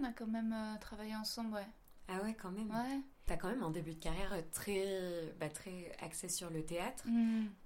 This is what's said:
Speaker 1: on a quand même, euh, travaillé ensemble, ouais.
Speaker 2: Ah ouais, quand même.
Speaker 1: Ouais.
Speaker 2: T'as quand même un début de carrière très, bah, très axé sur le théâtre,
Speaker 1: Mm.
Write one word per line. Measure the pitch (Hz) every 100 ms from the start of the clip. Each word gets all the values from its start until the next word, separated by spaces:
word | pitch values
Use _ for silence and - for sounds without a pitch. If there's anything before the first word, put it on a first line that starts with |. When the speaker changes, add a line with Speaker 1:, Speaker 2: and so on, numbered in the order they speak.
Speaker 1:
on |
a | 262
quand | 233 226
même, | 226 226
euh, | 226 214 214
travaillé | - 208 214
ensemble, | 220 214 - 226
ouais. | 214 202 - - - -
Speaker 2:
Ah | 190
ouais, | 208 220
quand | 185
même. | 196 214
Speaker 1:
Ouais. | 220 247 277 269 - -
Speaker 2:
T'as | 180
quand | 180
même | 254
un | 170
début | 160 160
de | 160
carrière | 170 165 196 196 156
très, | - - 196 196 190 180 170 160 -
bah, | 151
très | 151 - 180 170 -
axé | 160 - 185
sur | - 175
le | 160
théâtre, | 156 170 196 262 -
Speaker 1:
Mm. | 233 226 220 214 196